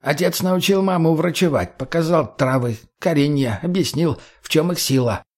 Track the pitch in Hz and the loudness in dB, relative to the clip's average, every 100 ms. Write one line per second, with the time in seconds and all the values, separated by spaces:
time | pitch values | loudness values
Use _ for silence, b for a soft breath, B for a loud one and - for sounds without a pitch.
0 | 139 151 180 170 185 185 180 196 190 180 | -4 0 0 0 0 0 2 2 2 2
1 | 165 160 170 156 180 135 90 - 131 165 | 2 2 0 0 0 0 -4 -8 -6 -2
2 | 160 170 131 - 131 131 120 110 - _ | 0 0 0 -2 0 0 -2 -6 -10 _
3 | - 143 143 147 131 104 170 180 151 - | -2 2 2 0 -2 -2 -2 -2 -2 0
4 | 165 117 B B - 160 165 175 - 135 | -2 -2 B B -2 0 0 -2 0 0
5 | 123 92 - | 0 -2 -8